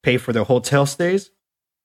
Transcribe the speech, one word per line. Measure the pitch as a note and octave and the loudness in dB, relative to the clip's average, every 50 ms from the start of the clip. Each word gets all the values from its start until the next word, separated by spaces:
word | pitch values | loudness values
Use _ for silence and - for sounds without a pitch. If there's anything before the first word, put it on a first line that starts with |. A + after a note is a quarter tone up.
pay | - C3+ B2 | -2 0 0
for | B2 - - A2+ | 0 -2 -2 -2
their | A2+ G#2 | -2 0
hotel | - B2+ B2 A2+ - C#3+ C#3 C#3+ | 2 0 0 2 0 2 2 2
stays | C#3+ - - F3 F3 F#3+ G3 F#3+ - _ _ _ _ _ _ _ _ _ _ | 0 -2 -2 -2 0 0 -2 -4 -6 _ _ _ _ _ _ _ _ _ _